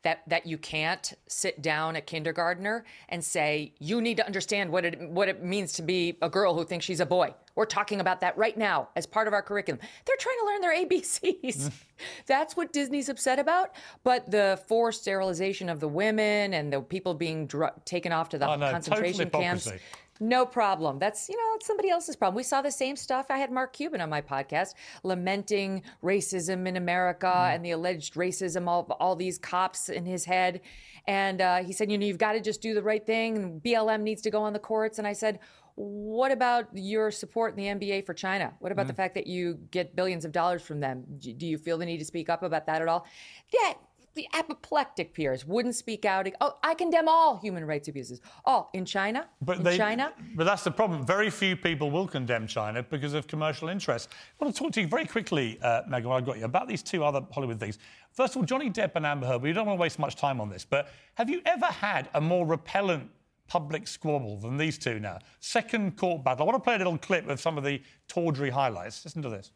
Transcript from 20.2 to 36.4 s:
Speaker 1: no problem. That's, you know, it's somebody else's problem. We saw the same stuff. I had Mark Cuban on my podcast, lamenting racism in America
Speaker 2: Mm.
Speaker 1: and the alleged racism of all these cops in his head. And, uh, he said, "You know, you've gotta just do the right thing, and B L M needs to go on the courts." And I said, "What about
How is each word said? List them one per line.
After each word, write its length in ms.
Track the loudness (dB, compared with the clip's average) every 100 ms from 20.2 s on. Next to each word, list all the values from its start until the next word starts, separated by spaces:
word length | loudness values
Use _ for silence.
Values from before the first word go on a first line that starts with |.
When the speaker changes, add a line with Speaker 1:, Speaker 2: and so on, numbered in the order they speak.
Speaker 1:
no 260 | 2 4 4
problem. 520 | 4 2 2 0 0
That's, 300 | -2 -2 -6
you 80 | -2
know, 180 | 0 0
it's 100 | -2
somebody 240 | 0 2
else's 260 | 2 0 0
problem. 200 | 0 0
We 60 |
saw 200 | 0 0
the 80 | 0
same 240 | -2 -2 -4
stuff. 300 | -2 -2 0
I 60 | -2
had 120 | 0
Mark 220 | -2 -4
Cuban 260 | -4 -4 -2
on 80 | -2
my 140 | -2
podcast, 500 | -2 -4 0 0 -2 -6 -20 -8
lamenting 800 | -4 -2 0 -2 0 0 0 -4 -8 -6
racism 640 | 0 0 0 -4 -2 -2 -2
in 100 | -2
America 480 | 0 2 2 2 2
Speaker 2:
Mm. 280 | 4 4 2
Speaker 1:
and 80 |
the 80 | -2
alleged 420 | -2 0 -2 -6
racism 520 | -2 -2 0 -2 -2 2
of 220 | 0 0
all 220 | 0 2 2
these 200 | -2 -4
cops 500 | -2 0 0 -2 -6
in 160 | -4 -4
his 180 | -4
head. 380 | 0 2 2 -2 -12 -20 -20 -10 -2
And, 340 | 0 0 4
uh, 160 | 4 4
he 100 | 2
said, 180 | -2 0
"You 80 | 2
know, 80 | 0
you've 120 | 2
gotta 220 | 2 2
just 220 | 0 -4
do 100 | -2
the 80 | 0
right 220 | 2 0
thing, 320 | 2 0 2 0
and 260 | -4 -4
B 120 | 0
L 160 | 2 4
M 120 | 2
needs 180 | 0 -2
to 80 | 0
go 120 | 0
on 100 | 0
the 40 | -2
courts." 400 | -2 0 0 -2
And 80 | -4
I 60 |
said, 260 | 0 -2 -2 -10 -20 _
"What 560 | -12 -10 -8 -4 2 2
about 360 | 4